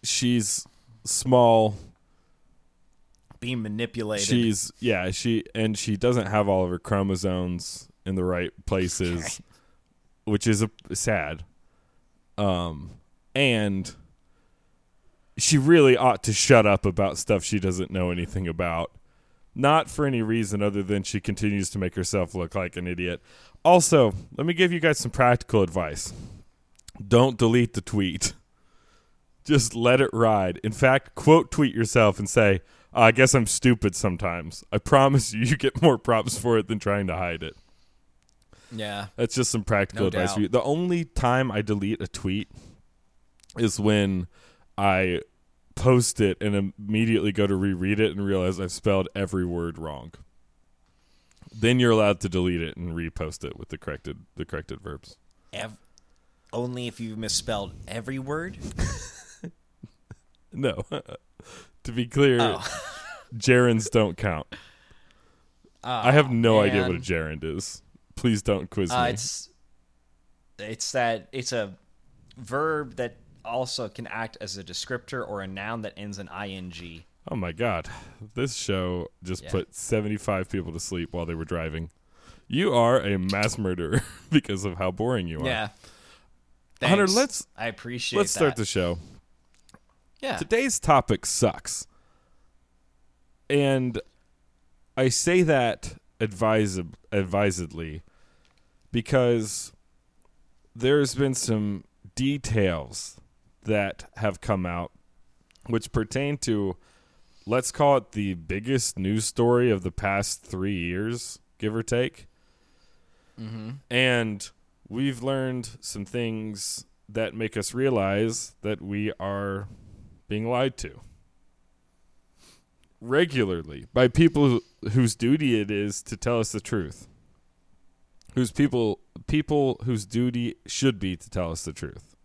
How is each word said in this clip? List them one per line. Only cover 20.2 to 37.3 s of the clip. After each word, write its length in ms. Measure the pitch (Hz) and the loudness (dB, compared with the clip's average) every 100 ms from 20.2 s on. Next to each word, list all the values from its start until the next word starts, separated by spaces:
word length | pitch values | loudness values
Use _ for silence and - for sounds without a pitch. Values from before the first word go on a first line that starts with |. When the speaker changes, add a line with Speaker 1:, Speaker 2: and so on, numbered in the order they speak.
Speaker 1:
reason 400 | 110 113 104 104 | 0 0 0 0
other 200 | 104 101 | 0 -2
than 200 | 95 101 | -2 -2
she 180 | 95 104 | -2 -6
continues 480 | - 101 107 101 92 | -4 -2 0 0 -2
to 80 | - | -4
make 160 | 90 | -4
herself 400 | 95 90 101 87 | -2 -2 -2 -2
look 200 | 92 85 | -4 -6
like 220 | 104 90 87 | -4 -6 -6
an 100 | 90 | -6
idiot. 340 | 87 87 87 _ - - - | -6 -6 -8 _ -20 -20 -2
Also, 500 | 156 180 - 156 117 98 - - | 6 6 8 6 6 2 -10 -4
let 100 | 156 | -2
me 80 | |
give 180 | 170 180 | 2 2
you 80 | 175 | 4
guys 180 | 160 147 | 2 2
some 120 | 123 | -2
practical 520 | - 123 120 - 110 | 4 4 4 2 2
advice. 500 | 92 87 80 73 - - - - - _ _ _ - - 101 | 2 0 -4 -6 -10 -12 -16 -18 -20 _ _ _ -20 -18 4
Don't 300 | 117 127 117 | 6 6 4
delete 360 | 117 120 120 | 4 4 4
the 60 | - | -2
tweet. 500 | - 107 95 80 - - _ _ _ _ _ _ _ _ _ _ | -4 0 0 0 -6 -6 _ _ _ _ _ _ _ _ _ _
Just 300 | - 143 113 | 2 2 4
let 260 | 110 117 127 | 0 4 4
it 100 | 135 | 4
ride. 460 | 113 113 107 92 87 | 4 4 4 2 -2
In 80 | 110 | -6
fact, 420 | 107 - 135 - | 2 2 2 0
quote 360 | - - 160 - | 0 8 8 8
tweet 240 | - 139 | 0 0
yourself 440 | 113 110 123 110 95 | 0 0 6 6 4
and 100 | 104 | 0
say, 320 | - 107 95 - _ _ | 4 4 4 -2 _ _
"I 200 | - 113 | 6 6
guess 220 | 113 131 | 8 6
I'm 120 | 131 110 | 6 2
stupid 480 | - 127 120 104 | 2 4 4 2
sometimes." 680 | 90 107 87 101 85 80 - - | 0 -4 -2 -6 -6 -10 -14 -6
I 60 | 107 | -4
promise 540 | - 139 135 135 110 | 4 6 6 4 0
you, 80 | 110 | -2
you 120 | 117 143 | 0 2
get 240 | 135 - | 0 4
more 160 | 165 123 | 4 4
props 380 | - 113 117 - | 2 0 0 -4
for 200 | 120 113 | 2 2
it 100 | 95 | 2
than 100 | 110 | -2
trying 280 | 101 101 95 | 0 0 0
to 80 | 82 | -2
hide 260 | 90 | -4